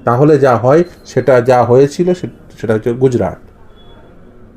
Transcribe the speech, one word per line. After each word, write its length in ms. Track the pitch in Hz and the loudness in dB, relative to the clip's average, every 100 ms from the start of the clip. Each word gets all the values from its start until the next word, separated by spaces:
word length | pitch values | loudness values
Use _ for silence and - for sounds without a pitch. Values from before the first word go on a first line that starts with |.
তাহলে 360 | - 120 147 151 | -2 0 2 2
যা 160 | 131 117 | 2 0
হয় 280 | 123 151 180 - - | 2 0 0 -8 -8
সেটা, 360 | - 127 127 | -4 0 0
যা 220 | 120 123 | 2 0
হয়েছিল 500 | 113 120 143 - 180 | 2 2 2 0 -4
সে-, 140 | 175 123 - - - | -4 -6 -16 -20 -16
সেটা 120 | 110 | -6
হচ্ছে 200 | 110 113 | -4 -4
গুজরাট। 440 | 120 131 120 92 - - - - - - - - - - - - | -2 -2 -2 -4 -8 -20 -20 -20 -20 -20 -20 -20 -20 -20 -20 -20